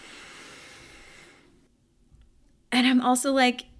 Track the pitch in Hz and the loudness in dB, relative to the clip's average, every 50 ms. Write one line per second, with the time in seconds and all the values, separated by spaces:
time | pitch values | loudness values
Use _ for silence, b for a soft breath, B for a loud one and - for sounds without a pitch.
0 | B B B B B B B B B B B B B B B B B B B B | B B B B B B B B B B B B B B B B B B B B
1 | B B B B B B B B B B B B _ _ _ _ _ _ _ _ | B B B B B B B B B B B B _ _ _ _ _ _ _ _
2 | _ _ _ - - _ _ _ _ _ _ _ _ - - 247 247 254 262 254 | _ _ _ -20 -20 _ _ _ _ _ _ _ _ -6 -2 0 0 2 2 0
3 | - 247 254 254 - 277 269 269 254 247 240 - - - - | 2 0 0 0 0 -2 0 2 2 0 0 -4 -10 -20 -20